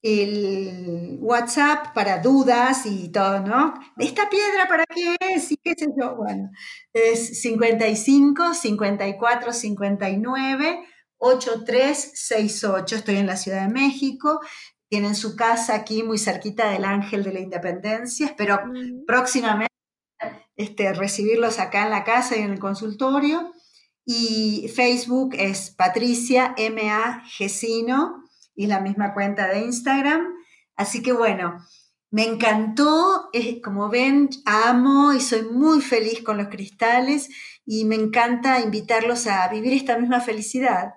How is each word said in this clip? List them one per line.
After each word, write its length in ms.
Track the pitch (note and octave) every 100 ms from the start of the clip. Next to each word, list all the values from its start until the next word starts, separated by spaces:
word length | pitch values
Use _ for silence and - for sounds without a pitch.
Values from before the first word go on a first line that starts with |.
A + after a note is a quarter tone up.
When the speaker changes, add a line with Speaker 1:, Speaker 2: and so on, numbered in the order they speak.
Speaker 1:
El 1160 | A3 G#3+ G3+ G#3 G3+ G3 F#3+ F3+ F3+ E3+ F3 C#3
WhatsApp 720 | A3 A#3+ A#3+ D4 C#4+ D4+ -
para 240 | - G3+ F3+
dudas 680 | A#3+ C4+ C4 A#3+ B3+ C4 G#3+
y 240 | F#3+ F3
todo, 300 | G3 G3 G3
¿no? 340 | G3 A#3+ D#4 - - -
"¿Esta 300 | C#4+ - G#4
piedra 380 | F#4+ G#4 G4 F#4
para 160 | D#4+ E4
qué 300 | E4+ F4 F4
es?" 320 | F#4+ F#4 -
Y 40 | D4+
qué 160 | E4+ E4
sé 80 | D4+ C#4
yo, 200 | B3+ A#3+
bueno, 340 | G#3 G3 G3 - - - _
es 480 | A3+ A3+ A3+ - -
cincuenta 460 | A#3+ A3 A3+ A3 A3
y 60 | G#3+
cinco, 560 | - C#4 C#4+ C#4+ E4+
cincuenta 520 | E4 A3+ G#3 G3+ G3+ G3+
y 100 | G3
cuatro, 360 | A#3 A#3+ A#3+
cincuenta 580 | A#3+ G#3+ G3 G3+ G3+ G3
y 60 | G3
nueve, 680 | A#3+ C4+ C4+ C4+ D#4 F4 - _ _ _
ocho 440 | B3 B3+ B3+ A3+
tres 480 | A3+ A#3+ C4+ D4 -
seis 500 | - - A3 G#3+ -
ocho. 320 | G#3+ F#3+ F#3+ A3
Estoy 200 | G#3+ G3
en 100 | G3
la 80 | F#3+
Ciudad 260 | - F#3+ G3
de 40 |
México. 680 | B3 C#4 C4+ C4+ C4 D4 D4+ - - - _ _
Tienen 260 | G#3 G3+
su 220 | G#3 A3 -
casa 380 | A3+ B3 - G#3+
aquí 260 | G#3+ A3
muy 160 | A3+ G#3+
cerquita 500 | G3 F3+ G#3+ G#3 G#3+
del 140 | G3
Ángel 380 | G3 G3+ G3+ G#3
de 80 | G3
la 60 | F#3+
Independencia. 880 | F#3 F3+ F3+ F3+ G#3 A3 B3 - D4+
Espero 340 | - G#3 G3+
Speaker 2:
Ujú. 460 | B3 B3+ B3+ B3 D4+
Speaker 1:
próximamente, 680 | B3 B3 C4+ A#3 G#3 A3 _ _ _ _ _ - - _ -
este, 360 | G#3 - G3
recibirlos 640 | E3+ G3 G3+ G#3 A#3 A#3 A3
acá 240 | F#3 G3+
en 60 | G#3+
la 140 | G#3
casa 320 | G3+ A#3+ B3 A3+
y 40 |
en 100 | G#3
el 80 | G3
consultorio. 960 | G3 G3 A3 G#3 C4 C#4 C#4+ D#4+ F4 - _ _ _ _
Y 640 | - A#3 A3+ A3 A3 G#3+ G#3+
Facebook 560 | - B3 B3 A#3+ B3+ C4 -
es 320 | G3 F#3+ -
Patricia 840 | - F#3 A#3 B3 A#3 A#3+ B3+ B3+ B3+
M 320 | A3 A3 G#3+
A 320 | G#3+ A#3 A#3+ -
Gesino, 920 | - G3 - A3+ A3+ A#3 B3+ E4 - - _ _
y 120 | - G3+
la 140 | G3
misma 340 | G3 G3+ G3+
cuenta 340 | G3+ G3+ G3+ F#3+
de 120 | G3+
Instagram. 680 | A#3 A#3+ C4 C4+ C#4 D#4+ F4+ F4+ - _ _ -
Así 260 | G3+ A#3+
que 100 | B3
bueno, 440 | A#3+ A3+ F#3 F3 F3 _ _ _ _ _
me 140 | G#3 A3+
encantó, 1040 | A3+ A3+ G#3+ A3 A3 D4 D#4 F4 F#4+ -
eh, 300 | A#3 A3+ A#3
como 260 | G#3 G3 G#3
ven, 400 | A#3+ C4 C#4 C#4 -
amo 720 | - G#3+ A#3 B3 C4 C#4 C#4+
y 60 | C4+
soy 220 | C4+ A3+
muy 360 | A3 A#3+ D#4 D#4
feliz 420 | C4+ A#3 A3 A3+
con 140 | - G#3
los 120 | G3+
cristales, 840 | G#3+ G3 _ A3+ A#3+ C4 D4 - - - -
y 220 | - A3 A3
me 80 |
encanta 680 | A3 A3 A#3 A#3+ A#3+ C4 B3+
invitarlos 640 | A3 G#3+ G#3 A3+ A#3 A#3+ A3+
a 220 | G3 F#3
vivir 240 | G#3+ A#3
esta 240 | C4+ C4 A#3
misma 220 | A#3+ B3
felicidad. 760 | A#3+ G#3+ G#3 B3+ C4 F#3+ F#3